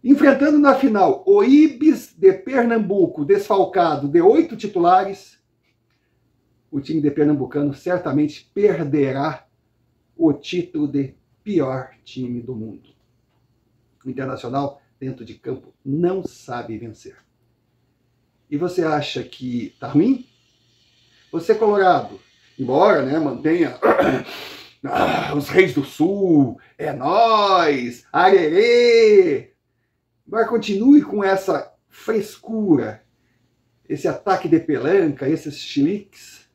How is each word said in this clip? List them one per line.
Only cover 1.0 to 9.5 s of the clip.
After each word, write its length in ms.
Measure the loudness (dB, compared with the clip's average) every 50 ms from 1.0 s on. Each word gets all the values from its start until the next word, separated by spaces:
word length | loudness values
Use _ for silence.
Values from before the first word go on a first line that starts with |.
| 2 2 2 0 2
o 160 | 4 4 4
Ibis 720 | 6 6 6 6 6 4 2 2 2 2 2 2 -6 -18 _
de 200 | 4 4 4 4
Pernambuco, 880 | 4 -6 -4 -2 0 0 2 0 0 -2 -2 0 0 0 0 0 -8 0
desfalcado 840 | 0 0 0 2 -2 0 0 0 0 0 0 0 0 0 -4 -6 0
de 120 | 2 4
oito 340 | 6 6 4 4 2 -2 -6
titulares, 840 | -10 -12 -8 -4 0 2 4 4 2 0 -2 -10 -14 -18 _ _ _ _ _ _ _ _ _ _ _ _ _ _ _ _ _ _ _ _ _ _ _ _ _ _ _ _ _
o 80 | -10 -10
time 200 | -8 -6 -6 -2
de 100 | -2 -2
pernambucano 640 | 0 0 0 0 0 -2 -4 -6 -4 -4 -4 -4
certamente 800 | -6 -8 -6 -6 -6 -4 -4 -4 -2 -2 -2 -2 -4 -12 _ _
perderá 920 | _ 0 0 0 0 0 -4 -4 0 0 0 -2 -2 -4 -6 -6 -8 -10 _ _